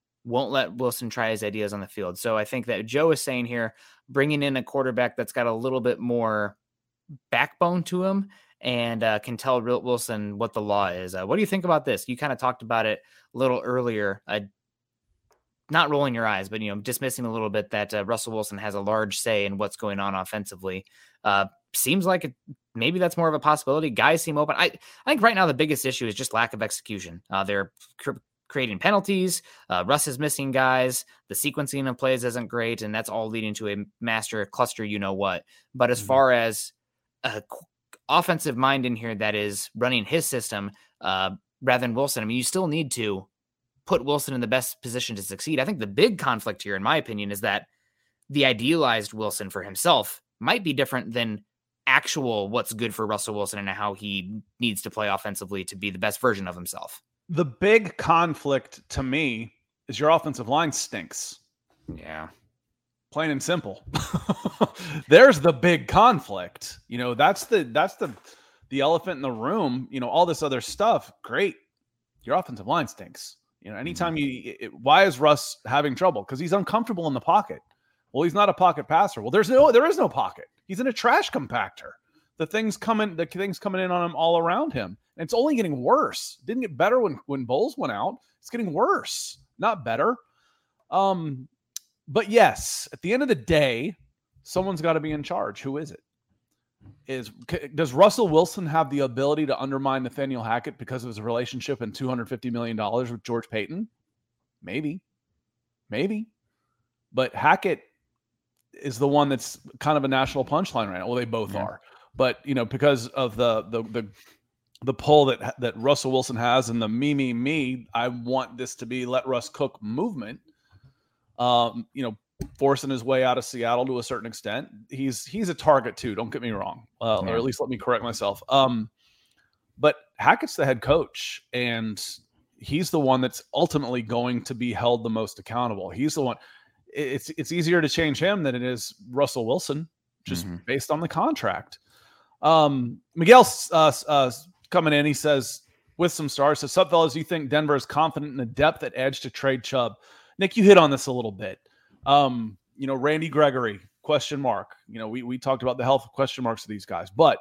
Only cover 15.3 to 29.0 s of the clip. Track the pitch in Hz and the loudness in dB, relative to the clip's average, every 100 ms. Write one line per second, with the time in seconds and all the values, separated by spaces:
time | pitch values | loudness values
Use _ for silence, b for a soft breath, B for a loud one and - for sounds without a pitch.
15.3 | _ _ _ - 156 151 143 139 117 110 | _ _ _ 0 2 4 2 0 0 0
16.3 | 98 95 110 107 101 127 120 131 127 117 | -2 -4 -6 -6 -6 -6 -4 -4 -4 -6
17.3 | 113 107 107 104 104 104 107 98 117 117 | -4 -2 -2 -2 -4 -2 -4 -2 -4 -4
18.3 | 110 104 101 104 101 101 107 107 - 120 | -6 -6 -8 -6 -4 0 0 0 -4 0
19.3 | 107 101 98 104 - 107 98 98 95 92 | 0 0 -2 -6 -4 -6 -4 -2 -4 -6
20.3 | 107 98 90 95 95 - b b b 104 | -8 -10 -10 -8 -8 -12 b b b 2
21.3 | 98 98 _ _ - 131 190 180 185 147 | 2 2 _ _ -4 0 2 2 0 -2
22.3 | - - - _ 113 123 180 175 170 165 | -12 -20 -20 _ -2 0 2 0 2 0
23.3 | 151 151 147 - 147 156 110 131 165 - | 0 0 -2 0 -2 -2 2 2 2 0
24.3 | 147 151 - 175 - B B 262 294 233 | -2 0 2 0 -2 B B -2 2 4
25.3 | 196 175 131 156 147 131 123 117 101 131 | 4 2 2 0 0 -2 -2 -4 -4 -2
26.3 | 110 117 107 110 - - 101 90 85 - | 0 0 -2 -6 -6 -10 -10 -10 -16 -4
27.3 | 98 98 101 92 _ - - - - _ | -2 -2 -2 -4 _ -20 -12 -10 -10 _
28.3 | _ - 139 123 95 190 202 | _ -10 -4 -4 0 0 2